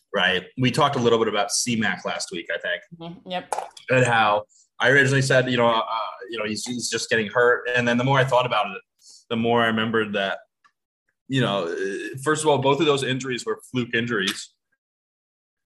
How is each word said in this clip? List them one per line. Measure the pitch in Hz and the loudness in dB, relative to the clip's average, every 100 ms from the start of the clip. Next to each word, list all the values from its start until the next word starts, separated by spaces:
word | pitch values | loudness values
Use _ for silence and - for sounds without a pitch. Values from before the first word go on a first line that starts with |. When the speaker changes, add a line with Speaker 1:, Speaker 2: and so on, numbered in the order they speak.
| _ | _
Speaker 1:
right? | 101 92 92 90 - | 0 0 0 -4 -2
We | 127 | 0
talked | 151 143 131 | 2 0 2
a | |
little | 117 113 | 2 2
bit | 110 | 2
about | 104 101 | 0 -2
C-MAC | - - 113 104 90 | -2 -2 -2 -2 -4
last | 98 85 - | -6 -8 -8
week, | 87 85 | -10 -8
I | 87 | -8
think. | 90 87 - 165 | -6 -8 -10 -18
Speaker 2:
Mm-hmm. | 170 175 190 | -16 -16 -10
Yep. | 180 - - - - - | -10 -6 -8 -8 -12 0
Speaker 1:
And | 127 | 2
how | 120 113 107 104 - _ _ - | 4 4 2 0 -2 _ _ -2
I | 117 | 2
originally | 139 131 139 | 4 4 2
said, | 135 131 127 | 2 2 2
you | 123 | 4
know, | 117 | 4
uh, | 113 110 110 101 - 98 | 2 0 -4 -6 -10 -10
you | 113 | -6
know, | |
he's, | 107 104 120 | -4 -6 -6
he's | 123 107 | -8 -6
just | 113 - | -6 -2
getting | 113 104 | -2 0
hurt. | 123 120 120 120 | 4 4 4 0
And | 123 120 | 0 2
then | 120 | 2
the | |
more | 131 135 | 2 2
I | |
thought | 127 123 | 4 2
about | 123 110 101 | 2 0 -2
it, | 95 - _ - - - | -6 -16 _ -20 -20 -6
the | 117 | -2
more | 117 117 | 2 2
I | 113 | 2
remembered | 110 110 113 104 | 2 0 0 0
that, | 101 98 87 - _ _ _ _ _ _ _ - | -2 -2 -4 -12 _ _ _ _ _ _ _ -4
you | 135 | 0
know, | 110 98 | 0 0
uh, | 85 87 98 98 - 131 | -2 -4 -4 -6 -8 -6
first | 143 151 | -2 0
of | 156 | 2
all, | 139 | 2
both | 135 143 | 4 2
of | |
those | 156 139 | 2 2
injuries | 123 131 131 120 113 | 0 -4 -4 -6 -6
were | 107 - | -8 -6
fluke | 127 117 | -4 -2
injuries, | 117 120 113 95 107 - _ _ _ _ _ _ _ _ _ _ _ | -2 -2 -2 -2 -4 -10 _ _ _ _ _ _ _ _ _ _ _